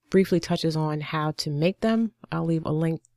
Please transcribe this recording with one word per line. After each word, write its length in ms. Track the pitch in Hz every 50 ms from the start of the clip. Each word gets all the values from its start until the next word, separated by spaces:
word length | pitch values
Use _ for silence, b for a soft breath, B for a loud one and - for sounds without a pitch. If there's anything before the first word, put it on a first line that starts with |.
| _ -
briefly 300 | - 190 190 - 185 170
touches 380 | - - 175 - - 160 156
on 240 | 156 156 151 151 151
how 300 | 147 - - 156 151 156
to 180 | 156 - - 151
make 320 | 143 143 160 180 196 -
them. 320 | - 226 226 226 226 214 _ _ - -
I'll 140 | - 165 165
leave 200 | 165 165 160 160
a 60 | -
link 300 | 151 156 165 165 160 - _ _ _